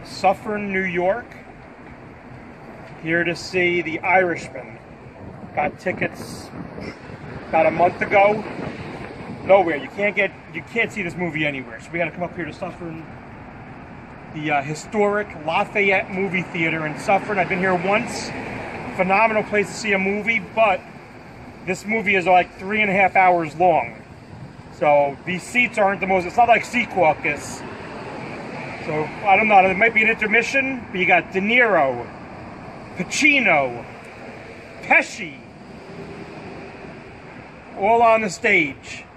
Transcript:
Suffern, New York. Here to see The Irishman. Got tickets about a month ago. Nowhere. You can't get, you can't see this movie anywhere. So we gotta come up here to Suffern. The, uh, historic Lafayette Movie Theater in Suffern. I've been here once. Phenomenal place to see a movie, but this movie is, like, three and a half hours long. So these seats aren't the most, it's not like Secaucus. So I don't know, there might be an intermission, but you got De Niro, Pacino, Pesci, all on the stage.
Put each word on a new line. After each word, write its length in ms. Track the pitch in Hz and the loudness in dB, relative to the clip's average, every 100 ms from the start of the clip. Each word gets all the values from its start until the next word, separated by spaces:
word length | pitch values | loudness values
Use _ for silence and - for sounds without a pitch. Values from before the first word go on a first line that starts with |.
Suffern, 680 | - - 190 190 220 208 208 | -14 0 2 2 -2 -6 -2
New 80 | 190 | -2
York. 460 | 190 175 175 226 247 - - - - - - - - - - - - - - - - - | -2 0 0 0 -4 -18 -20 -20 -20 -20 -20 -18 -20 -20 -20 -18 -18 -18 -18 -18 -18 -12
Here 200 | 160 170 | 0 2
to 120 | 170 170 | 2 -2
see 480 | - 185 180 175 | -2 2 2 2
The 160 | 160 160 | -2 -4
Irishman. 800 | 196 180 180 156 - 131 120 117 - - - - - - - - | 2 4 4 0 -6 -12 -14 -16 -18 -20 -20 -16 -16 -16 -10 -4
Got 240 | 151 - | -4 -2
tickets 680 | 185 175 180 - - - - - - - - - - - - - - | -6 -4 -4 -6 -12 -12 -14 -14 -12 -10 -12 -12 -16 -16 -14 -14 -2
about 180 | 160 160 | 4 4
a 40 | |
month 300 | 160 175 180 | 4 2 2
ago. 420 | 202 202 202 214 214 - - - - - - - - - - | 2 6 6 4 -4 -8 -10 -10 -12 -12 -12 -14 -12 -12 6
Nowhere. 300 | 190 170 147 | 6 6 0
You 140 | 131 | -4
can't 260 | - 202 190 | -2 -2 0
get, 160 | 196 - - 160 | -2 -2 -12 -12
you 80 | |
can't 280 | - 233 226 | -8 -2 -2
see 120 | - | -2
this 120 | 175 156 | -6 -4
movie 300 | 175 151 151 | -4 0 -2
anywhere. 340 | 139 120 113 | -2 -10 -14
So 120 | - | -10
we 60 | 165 | -4
gotta 100 | 165 | -4
come 140 | - | -4
up 120 | 170 - | -8 -6
here 100 | 156 | -10
to 80 | |
Suffern. 520 | - 180 - 175 160 156 - - - - - - - - - - - - | -8 -10 -10 -12 -12 -14 -18 -18 -18 -18 -18 -18 -18 -18 -18 -18 -18 -14
The, 160 | 156 151 | -8 0
uh, 140 | 147 | 0
historic 640 | 139 151 - 220 208 202 202 - 151 | 0 -8 -6 0 2 2 -4 -6 -2
Lafayette 680 | 170 208 220 202 190 - | 0 0 2 2 2 0
Movie 300 | 190 196 180 | -4 -2 -2
Theater 460 | 165 180 165 151 156 | -4 -2 0 0 -4
in 100 | 143 | -6
Suffern. 400 | - 196 - 202 | 2 2 2 0
I've 120 | 170 | 0
been 100 | 190 | 2
here 160 | 190 180 | 2 2
once. 560 | 180 208 240 - - - - - - - - - | 2 0 0 -6 -8 -8 -10 -10 -10 -10 -10 -2
Phenomenal 460 | 185 190 226 214 | 2 6 6 4
place 240 | - 208 202 | 0 0 0
to 60 | |
see 200 | - 220 | -4 0
a 60 | 196 | 0
movie, 420 | 190 202 202 226 180 - | 2 -2 0 -2 -2 2
but 260 | 220 185 - - - - - - - - | 4 4 -2 -20 -20 -20 -20 -18 -18 -14
this 220 | 160 185 202 | -6 -6 -2
movie 300 | 220 196 196 | -2 2 2
is, 100 | 170 | 6
like, 320 | 180 170 - | 4 4 -4
three 240 | 190 214 | -4 0
and 80 | 214 | 2
a 40 | |
half 220 | 190 185 196 | 4 4 6
hours 400 | 185 175 160 156 | 6 4 0 2
long. 460 | 180 156 117 113 - - - - - - - - | 4 4 2 -10 -18 -20 -20 -18 -16 -18 -18 -2
So 360 | 156 147 143 135 - | 4 6 4 0 -6
these 160 | 180 | -6
seats 340 | - 247 240 - | -2 0 0 2
aren't 240 | 196 196 | 2 2
the 60 | 190 | 2
most, 180 | 190 175 | 0 0
it's 100 | 165 | 4
not 120 | 233 | 6
like 160 | 220 | 6
Secaucus. 960 | - 240 220 196 160 147 160 143 - - - - - - - - - - - - - - - | 4 -4 -2 2 4 4 -2 -4 -6 -12 -12 -14 -14 -12 -12 -12 -12 -12 -12 -12 -12 -10 -4
So 160 | 151 151 - 208 | -4 -4 -4 4
I 80 | 190 | 4
don't 120 | 220 | 8
know, 140 | 208 | 8
there 140 | 185 185 | 8 4
might 180 | 226 | 2
be 80 | 226 | 4
an 80 | 220 | 0
intermission, 720 | 226 214 220 226 277 269 262 208 | 0 2 2 2 0 0 -4 -6
but 100 | 190 | -2
you 60 | 180 | 4
got 260 | 180 165 | 4 4
De 80 | 190 | -2
Niro, 640 | 202 247 233 185 135 120 120 - - - - - - - - - | 2 4 6 4 4 0 -6 -12 -16 -16 -16 -16 -16 -16 -16 -10
Pacino, 880 | 180 - 302 285 220 160 135 120 120 - - - - - - - - - | -6 2 4 4 4 4 2 -4 -12 -16 -18 -18 -18 -16 -18 -18 -18 -16
Pesci, 540 | - 311 277 - 180 131 - - - - - - - - - - - - - - - - - - - - - - - - | 2 2 2 -6 -12 -14 -20 -20 -18 -18 -16 -16 -14 -14 -14 -14 -14 -14 -16 -16 -16 -16 -18 -18 -18 -18 -18 -20 -16 -2
all 240 | 196 233 | 4 6
on 200 | 233 226 | 8 6
the 80 | 214 | 4
stage. 720 | 165 233 196 147 135 - - - | 0 4 4 2 -2 -14 -16 -16